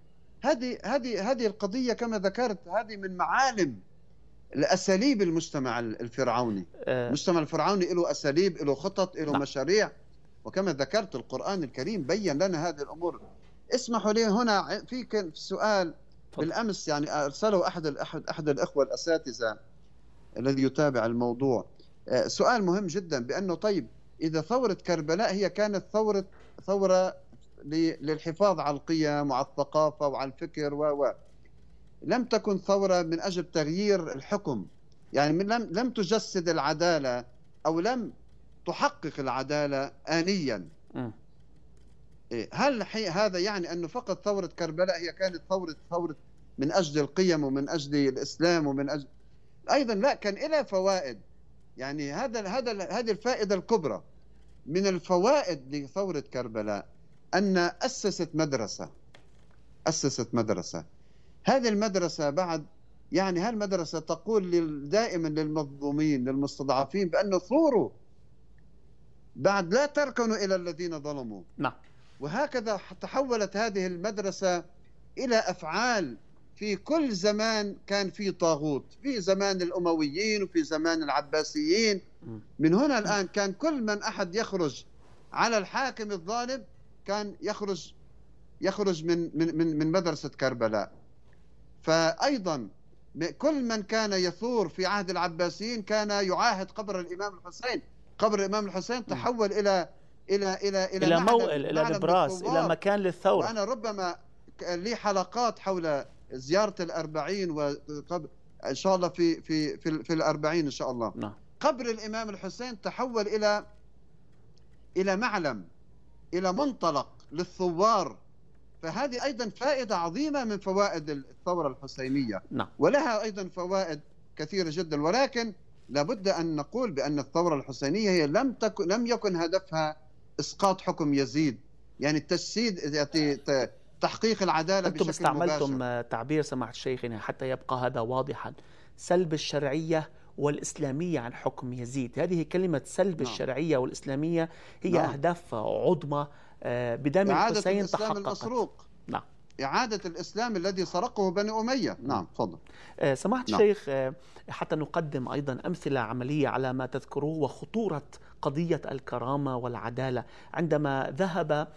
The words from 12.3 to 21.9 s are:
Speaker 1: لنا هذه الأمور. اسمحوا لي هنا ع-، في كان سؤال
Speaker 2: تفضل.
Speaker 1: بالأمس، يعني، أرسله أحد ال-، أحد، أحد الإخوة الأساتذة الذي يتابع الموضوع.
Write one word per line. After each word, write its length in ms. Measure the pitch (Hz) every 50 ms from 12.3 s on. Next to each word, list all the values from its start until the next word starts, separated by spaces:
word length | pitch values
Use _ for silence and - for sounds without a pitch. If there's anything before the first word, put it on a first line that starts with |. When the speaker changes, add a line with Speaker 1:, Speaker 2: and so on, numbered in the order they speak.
| 139 143 185
Speaker 1:
لنا 260 | 196 175 151 165 175
هذه 140 | 156 143 143
الأمور. 380 | - 143 160 170 170 143 104 - - - - - - - - - - 247
اسمحوا 380 | 254 - 233 233 220 - 214 214
لي 120 | 226 226
هنا 280 | 214 196 233 247 226 208
ع-، 260 | 190 165 139 180 214
في 260 | 151 - 240 254 220
كان 260 | - - 214 196 160 160
سؤال 600 | - - - 190 - - 214 208 196 180 165 - - - - - - - - -
Speaker 2:
تفضل. 140 | - 160
Speaker 1:
بالأمس، 420 | 165 - 202 233 214 185 - - 160
يعني، 220 | 147 147 151 -
أرسله 560 | - 151 143 143 139 - - 220 208 175 180
أحد 200 | - 180 175 156
ال-، 120 | 156 139 -
أحد، 280 | - - - 156 -
أحد 220 | - 156 - 156 151
الإخوة 360 | 139 - - - - 143 135
الأساتذة 760 | 131 135 - - 170 165 156 156 135 117 113 117 110 107 - - - - - - - - - - - - - - - -
الذي 260 | - 120 135 139 131 135
يتابع 440 | 131 131 - 151 147 131 120 110
الموضوع. 600 | 117 117 120 120 120 117 120 139 135 120 104 - - - - - -